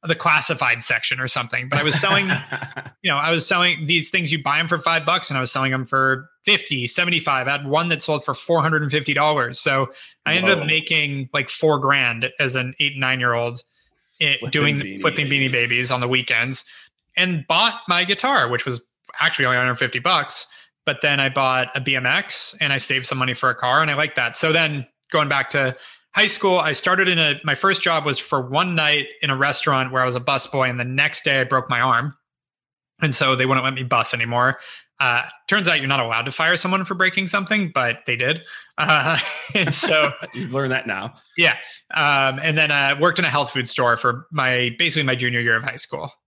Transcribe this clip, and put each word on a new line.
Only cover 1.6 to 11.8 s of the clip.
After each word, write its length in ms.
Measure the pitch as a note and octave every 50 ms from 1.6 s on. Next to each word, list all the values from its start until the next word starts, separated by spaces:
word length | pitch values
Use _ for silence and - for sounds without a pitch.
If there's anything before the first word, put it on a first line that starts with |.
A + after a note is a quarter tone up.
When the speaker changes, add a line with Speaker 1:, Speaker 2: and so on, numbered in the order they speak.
| B2 C3
Speaker 1:
But 100 | C#3 C#3+
I 20 | D3
was 160 | D3+ C#3+ D3+
selling, 280 | - G3 G3 G3 G3+ F#3+
Speaker 2:
<laughs> 720 | F3+ - - - - B2 - - - - - - - _ _
Speaker 1:
you 80 | F#3
know, 60 | D3+ C#3
I 140 | D3 D#3+ E3+
was 120 | E3 -
selling 380 | - G3+ F3 F3 F3+ F3 D#3+ D#3+
these 220 | D3 F3 E3+ D3+ -
things, 220 | - F#3 F3 D3+ D#3
you 80 | D#3+ C3+
buy 160 | C#3 C#3+ D3+
'em 80 | E3+ D#3+
for 100 | F3 D#3+
five 260 | - F3 E3 E3 D3
bucks, 260 | D#3 E3+ F#3 - -
and 60 | C#3
I 40 | C3+
was 100 | B2+ B2 -
selling 200 | C3+ C3 C3 C3
'em 100 | C3 C3
for 460 | - - C3+ C3 C3+ C3 C3 C#3 - _ _ _
fifty, 420 | - G#3 G3+ - - D3+ C3 A#2+
seventy-five. 640 | B2 - - F3+ F3 F3 E3 D#3+ - C#3 C3 B2+ C3+
I 40 | C#3+
had 140 | C#3+ C#3+
one 220 | C#3 C#3 D#3 E3+ E3+
that 120 | E3 C#3 -
sold 220 | - D#3 D3 -
for 80 | - C3+
four 280 | - - - E3+ E3 C#3+
hundred 200 | D#3+ D#3+ D#3 D3+
and 80 | C#3+ B2+
fifty 200 | D#3 C#3 D3 C#3+
dollars. 460 | C#3 D3 D3+ D3+ D3 B2 A#2+ B2+ -
So 280 | - D3+ C#3 C3+ C3+ B2+ - - - - - _ _
I 100 | - D#3
ended 200 | F3+ F#3 F#3 G3
Speaker 2:
Whoa. 80 | E3+ D3+
Speaker 1:
up 40 |
making, 600 | D3+ D#3 D#3+ D#3 - E3 D#3 D3+ D3 C#3 C#3 C3+ B2+ -
like, 160 | D3 C3+ -
four 280 | - - - D#3 D3+ C#3